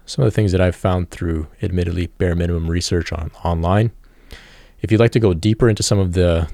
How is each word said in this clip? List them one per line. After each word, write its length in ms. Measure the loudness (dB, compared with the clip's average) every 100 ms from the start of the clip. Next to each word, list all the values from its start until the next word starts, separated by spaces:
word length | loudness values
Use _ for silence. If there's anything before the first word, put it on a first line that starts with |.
| -10
some 180 | -2 -2
of 0 |
the 80 |
things 200 | 0 0
that 60 | 2
I've 160 | 2 0
found 360 | -2 -2 -4
through 380 | -6 -4 -4 -6 -8
admittedly 460 | -4 -2 -2 -4 -6
bare 260 | -2 -2
minimum 340 | 0 0 -2 -2
research 460 | -2 -2 -2 -2
on, 160 | -6 -8 -8
online. 480 | -4 -2 0 2 0 -4 -20 _ -20 -20 -20 -20 -20 _
If 100 | 0
you'd 80 | 4
like 120 | 4
to 80 | 4
go 160 | 2 2
deeper 340 | 0 2 2
into 140 | 2
some 160 | 0 0
of 140 | 0
the, 360 | 2 2 2 -2